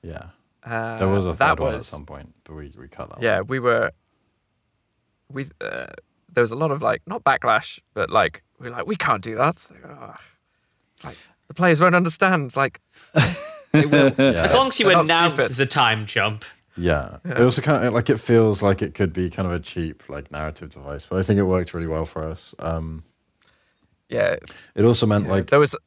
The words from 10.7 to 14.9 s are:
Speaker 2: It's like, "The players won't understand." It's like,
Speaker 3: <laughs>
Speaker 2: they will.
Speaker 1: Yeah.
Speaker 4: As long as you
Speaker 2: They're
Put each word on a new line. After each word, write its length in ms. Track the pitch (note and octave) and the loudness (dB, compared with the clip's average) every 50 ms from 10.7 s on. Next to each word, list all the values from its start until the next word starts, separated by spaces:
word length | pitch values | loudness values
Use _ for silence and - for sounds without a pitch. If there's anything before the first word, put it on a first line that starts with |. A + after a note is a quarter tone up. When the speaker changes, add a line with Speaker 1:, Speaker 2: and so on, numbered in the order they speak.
| _ _ _ _ _ | _ _ _ _ _
Speaker 2:
It's 80 | _ - | _ -20
like, 140 | D3 - - - _ _ _ _ | -20 -20 -20 -20 _ _ _ _
"The 60 | _ D3+ | _ -4
players 260 | - F3 F3+ E3 D3 | 2 4 4 4 6
won't 140 | F3 F3+ E3+ | 4 4 4
understand." 500 | F3+ F#3 E3+ D#3+ - G3+ F#3 F#3 E3 C#3+ | 4 0 0 -2 0 0 2 2 0 -2
It's 120 | B2+ - | -4 -2
like, 240 | C#3 C3+ - _ - _ _ _ - - - - | -2 -2 -2 _ -10 _ _ _ -20 -20 -2 0
Speaker 3:
<laughs> 580 | D#3 - - F3 C#5 D5 D#5 D#5+ D5+ C#5 _ | 2 2 2 0 -6 -10 -14 -16 -18 -8 _
Speaker 2:
they 140 | - D3+ D3 | 4 4 4
will. 260 | D3 D3 D3 C#3 C3+ C3 | 6 4 6 6 4 4
Speaker 1:
Yeah. 260 | - C3+ C3+ A#2 E2 E2 | 4 2 2 4 2 2
Speaker 4:
As 100 | - - | 4 4
long 140 | B3 C4+ | 4 4
as 120 | C4 - - | 4 2 2
you 60 | A3+ | 4
Speaker 2:
They're 100 | G3 | 4